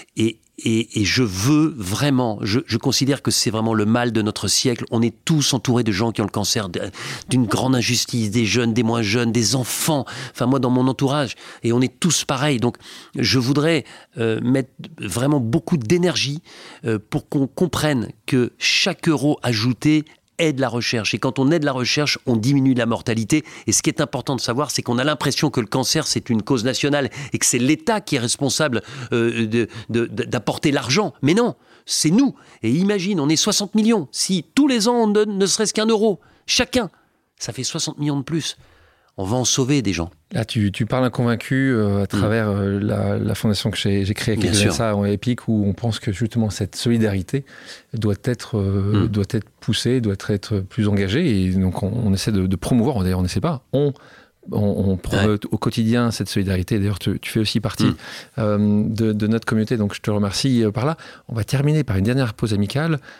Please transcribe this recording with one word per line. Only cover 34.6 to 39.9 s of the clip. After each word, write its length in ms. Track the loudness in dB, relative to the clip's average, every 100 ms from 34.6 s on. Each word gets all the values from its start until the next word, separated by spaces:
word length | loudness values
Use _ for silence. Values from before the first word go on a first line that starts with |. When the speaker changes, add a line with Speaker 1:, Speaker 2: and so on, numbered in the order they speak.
| 4
Speaker 1:
les 180 | 4 2
ans, 80 |
on 140 | 2 4
donne 300 | 2 2 2
ne 80 | 0
serait-ce 280 | 2 0
qu'un 120 | 0 2
euro, 340 | 4 2 0 _ _ -2
chacun, 420 | 0 2 0 -2 -8 _ _ _ _
ça 120 | -10
fait 120 | -6
soixante 340 | -6 -4 -6 -2
millions 200 | -2 -2
de 40 |
plus. 340 | -2 -4 -4 -10 -20 _ _ _ _ -8
On 40 |
va 120 | -2 0
en 80 |
sauver 380 | 0 0 2 2
des 100 | 0